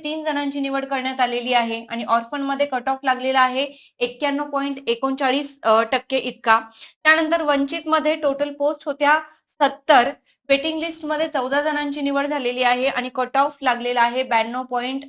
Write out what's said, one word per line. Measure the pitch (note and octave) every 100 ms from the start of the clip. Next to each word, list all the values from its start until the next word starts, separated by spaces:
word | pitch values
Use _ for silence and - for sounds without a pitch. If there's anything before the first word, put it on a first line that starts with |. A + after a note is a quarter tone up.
तीन | D4+ D#4
जणांची | D#4 C#4+ C#4+ C#4
निवड | C#4 C4+
करण्यात | C4+ C4+ B3+ B3+
आलेली | B3 A#3+ A#3+
आहे | A#3+ A#3 A3+
आणि | A3+ A#3
ऑर्फनमध्ये | A#3+ A#3 A#3 C#4+ C#4 C4+ C#4+
कट | C4 B3
ऑफ | C4+
लागलेला | C#4 B3+ B3+ C4
आहे | B3+ B3 C#4 - - -
एक्क्याण्णव | B3 B3 C#4+ C#4
पॉइंट | D4 C#4+ C#4 C#4 -
एकोणचाळीस, | A#3 C4+ C4+ C4+ C4 C#4+ -
अ, | - A3 A3+
टक्के | B3 - B3+
इतका. | B3+ - - A3+ - - - _
त्यानंतर | D#4 D#4 D#4 E4
वंचितमध्ये | D4+ C#4 C#4 E4 D#4 D#4 D4 D#4
टोटल | D4+ C#4 D4
पोस्ट | C#4+ C#4+ D4+ -
होत्या | C#4 C#4+ D#4 D#4 _ _
सत्तर, | - C#4 C#4 - C#4 A#3+ C#4+ _ _ -
वेटिंग | C#4 D#4 D#4+
लिस्टमध्ये | E4 D#4+ D4+ D4+ D#4
चौदा | D4 B3+ C#4
जणांची | D4+ D4 D4 C#4+
निवड | C#4 C#4 C#4+
झालेली | D4 B3 B3
आहे | B3 B3 B3+
आणि | - B3
कट | B3+ B3 C#4
ऑफ | C#4+ C#4+
लागलेला | C4+ A#3 A#3+ B3
आहे | A#3+ B3
ब्याण्णव | A#3+ A3+ A3+ B3
पॉइंट | B3+ B3 B3 C4+